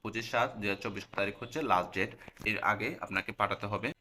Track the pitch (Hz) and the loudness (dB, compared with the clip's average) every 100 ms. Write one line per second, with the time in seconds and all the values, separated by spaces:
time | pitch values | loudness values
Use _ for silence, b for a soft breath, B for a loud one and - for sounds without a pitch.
0 | 110 110 113 123 131 110 101 98 113 98 | -4 -6 0 2 2 0 -2 0 -2 -6
1 | - - 101 - 120 156 139 90 87 95 | -4 0 0 -2 -8 -4 4 4 4 0
2 | - - B B 107 107 - 104 113 180 | -2 -2 B B -2 2 2 2 0 -4
3 | - 95 98 107 101 98 104 101 113 - | -2 -2 -2 0 0 0 -2 -2 -2 -6